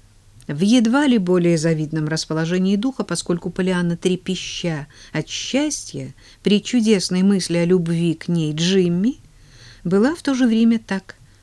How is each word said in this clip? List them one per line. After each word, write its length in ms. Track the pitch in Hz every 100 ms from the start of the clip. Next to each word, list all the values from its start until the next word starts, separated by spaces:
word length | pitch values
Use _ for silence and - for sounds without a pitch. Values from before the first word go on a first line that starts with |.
| - _ - - -
в 140 | 147
едва 460 | 196 254 226 262 294
ли 100 | 240
более 400 | 180 185 175 170
завидном 500 | 160 160 151 160 151
расположении 680 | 156 - 156 165 185 185 202
духа, 260 | 254 262
поскольку 460 | 208 170 - 180 185
Полианна, 480 | - 185 180 175 170
трепеща 880 | 185 180 - 185 - - 180 156 143 - -
от 160 | 156 151
счастья 840 | - - 262 302 285 - 143 131 - - -
при 220 | - 208
чудесной 580 | - 247 220 202 - 180
мысли 360 | 190 196 - 170
о 80 | 170
любви 480 | 185 170 170 170
к 160 | 160 -
ней 240 | 170 156
Джимми, 640 | 151 170 196 180 175 208 311 - - - - - -
была 320 | 175 196 247 339
в 60 |
то 120 | -
же 140 | 262 254
время 320 | 220 233 226
так 360 | - 190 - - - -